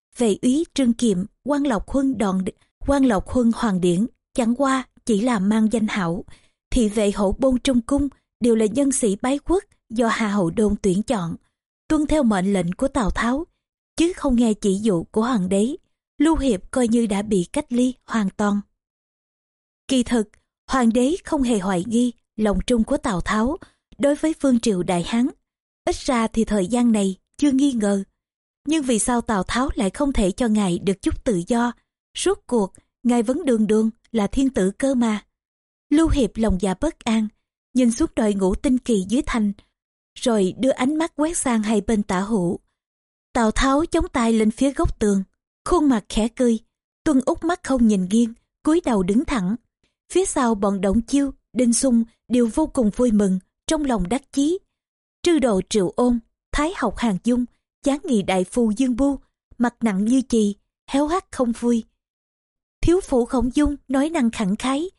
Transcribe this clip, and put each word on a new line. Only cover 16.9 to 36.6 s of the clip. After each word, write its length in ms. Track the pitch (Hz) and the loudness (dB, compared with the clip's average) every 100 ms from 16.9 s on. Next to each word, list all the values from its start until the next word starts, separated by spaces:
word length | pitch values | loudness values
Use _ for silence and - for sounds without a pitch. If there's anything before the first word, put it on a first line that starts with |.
| 233 233 | 2 0
đã 140 | 196 | -2
bị 260 | 214 202 175 | -2 -2 -2
cách 120 | - 302 | -6 -4
ly 240 | 240 254 247 - | -2 -2 -2 -6
hoàn 240 | 226 196 | -2 -2
toàn. 320 | - 208 202 - _ _ _ _ _ _ _ _ _ _ _ - | -2 -2 -2 -6 _ _ _ _ _ _ _ _ _ _ _ -4
Kỳ 160 | 262 | -2
thực, 260 | 233 240 214 _ _ _ - | 0 -2 -4 _ _ _ -4
hoàng 260 | 269 233 | 0 2
đế 220 | 226 247 370 | 2 0 -2
không 180 | - 311 | -4 -2
hề 180 | 247 226 | 0 0
hoài 240 | 185 185 196 | -2 -4 -2
nghi 260 | 226 247 - _ - | 0 0 -4 _ -4
lòng 240 | 214 190 - | -2 -2 0
trung 160 | 247 | 0
của 140 | 220 294 | 0 -2
Tào 240 | 277 180 | -2 -4
Tháo 360 | - 214 233 320 - _ _ - | -2 -2 -2 -4 -12 _ _ -2
đối 180 | 285 294 | 0 2
với 200 | 311 320 | -2 0
vương 180 | 277 240 | 0 2
triều 240 | 233 185 | 2 -2
Đại 200 | 175 175 | -2 -2
Hán. 240 | 175 233 262 - _ _ _ _ - | -2 -2 -2 -4 _ _ _ _ -4
Ít 100 | - | -4
ra 320 | - 247 226 | -2 0 0
thì 180 | - 214 | -2 0
thời 220 | 208 185 | 0 0
gian 240 | 247 240 | 0 2
này 240 | 214 196 185 _ _ | 2 0 -4 _ _
chưa 140 | 294 | 0
nghi 200 | 262 285 | 2 2
ngờ. 320 | 240 208 196 196 _ _ _ _ _ - | 0 0 0 -4 _ _ _ _ _ -4
Nhưng 160 | 320 | -2
vì 160 | 262 220 | 0 0
sao 220 | - 240 | 0 -2
Tào 220 | 233 208 | -2 -4
Tháo 260 | 180 233 277 - | -2 -2 -4 -2
lại 140 | 202 | -4
không 240 | - 294 | -2 -2
thể 180 | 262 196 | 0 0
cho 160 | - 240 | 0 0
ngài 320 | 214 196 170 | 0 0 -2
được 220 | 185 190 | -2 -2
chút 220 | - - | -4 -4
tự 180 | - 185 175 | -2 -2 0
do? 240 | 233 240 - _ _ _ - | -2 -2 -4 _ _ _ -6
Rốt 200 | 349 403 - | -2 -2 -2
cuộc, 260 | 240 196 - _ _ | -2 -2 -6 _ _
ngài 200 | 233 240 | 0 0
vẫn 220 | 220 269 320 | 0 -2 0
đường 220 | 226 214 | 0 2
đường 220 | 214 220 - _ | 2 0 -4 _
là 160 | 226 202 | -4 -2
thiên 220 | - 269 | 0 0
tử 220 | 240 185 | 0 -2
cơ 240 | - 269 262 | 0 -2 0
mà. 300 | 233 214 - _ _ _ _ _ _ | 0 -2 -8 _ _ _ _ _ _
Lưu 200 | 294 320 | 2 4
Hiệp 280 | 294 214 - | 2 0 0
lòng 200 | 220 185 | -2 0